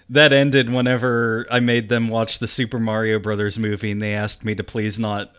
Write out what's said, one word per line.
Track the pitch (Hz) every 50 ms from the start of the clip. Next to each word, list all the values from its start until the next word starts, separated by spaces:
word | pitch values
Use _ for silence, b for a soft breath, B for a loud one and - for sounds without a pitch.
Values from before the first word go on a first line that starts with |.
| _ -
that | 123 143 151 147 139
ended | 139 139 143 131 135 123 117 123
whenever | 127 123 123 127 117 117 127 120 117 117 113 113 113 120 -
I | 120 120
made | 120 120 120 120 110
them | 104 120 117 117 113
watch | 113 113 113 110 - -
the | 120
Super | 110 - - 123 110 127 117
Mario | 113 110 110 110 113 110 107 107
Brothers | 95 107 107 101 104 104 104
movie, | 113 110 107 104 101 - 107
and | 101 104
they | 107 104 104
asked | 104 104 107 - - -
me | 110 107
to | 95 -
please | - - 117 107 107 98 110
not, | 113 107 104 101 101 - _